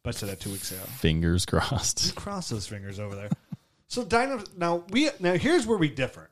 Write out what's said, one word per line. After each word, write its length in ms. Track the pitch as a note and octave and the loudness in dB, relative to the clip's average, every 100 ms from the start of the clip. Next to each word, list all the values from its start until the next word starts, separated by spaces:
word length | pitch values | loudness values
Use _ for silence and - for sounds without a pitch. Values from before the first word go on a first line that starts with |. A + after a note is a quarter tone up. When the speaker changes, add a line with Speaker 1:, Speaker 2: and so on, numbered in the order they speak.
Speaker 1:
But 140 | B2 | -6
I 20 | A2+ | -6
said 120 | G2+ | -6
that 100 | F#2+ | -8
two 120 | G2+ | -8
weeks 200 | G2 - | -8 -8
ago. 80 | F#2 | -10
Speaker 2:
Fingers 600 | F#2 B2 E2+ D#2+ E2+ F2 | -12 2 4 4 4 2
crossed. 600 | - E2 - A2+ - - F#3 | 2 0 2 0 -2 0 -2
Speaker 1:
You 60 | |
cross 340 | - G3+ G3+ E3 | -2 -8 -6 -6
those 180 | A2+ F#2+ | -8 -8
fingers 320 | G#2 G2 G2 | -10 -10 -10
over 160 | G#2 | -10
there. 140 | G2 G#2 | -8 -4
<laughs> 60 | - _ - _ _ _ | -6 _ -18 _ _ _
So 140 | B3 | -6
Dino, 380 | G3+ A3+ C4 B3+ G3 | 2 2 2 -4 -8
now 280 | F3+ E3+ F3 F3 | -2 0 0 0
we, 180 | A3+ D4+ - | 2 2 2
now 140 | F3+ | 2
here's 320 | F3+ A#3+ E4+ | 4 4 4
where 140 | A3 G#3+ | 4 2
we 100 | D3+ | 2
differ 400 | C3 B2 - D#2 | 2 -4 -4 -20